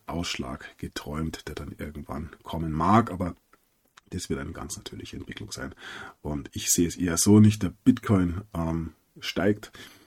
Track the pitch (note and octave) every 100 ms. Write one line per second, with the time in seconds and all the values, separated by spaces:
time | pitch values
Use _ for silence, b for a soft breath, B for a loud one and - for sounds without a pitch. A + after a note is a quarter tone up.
0 | - E2+ F2 - B1+ C#2 - - - -
1 | - D2 D#2+ - - D2+ D2 - D2+ D2
2 | C#2+ D2 D#2 - - E2 D#2+ D#2 E2 A2
3 | A2 E2+ F2+ - _ _ _ _ _ _
4 | _ F2+ - - - - C#2+ - - -
5 | - - - - - - - - B B
6 | B - D2+ D2+ - - - - E2+ -
7 | F2 E2+ - G#2+ G#2+ G#2+ F#2 - - A2+
8 | - G2 F2+ E2+ - E2+ E2 E2 D#2+ -
9 | _ - - - F#2+ G#2+ - B B B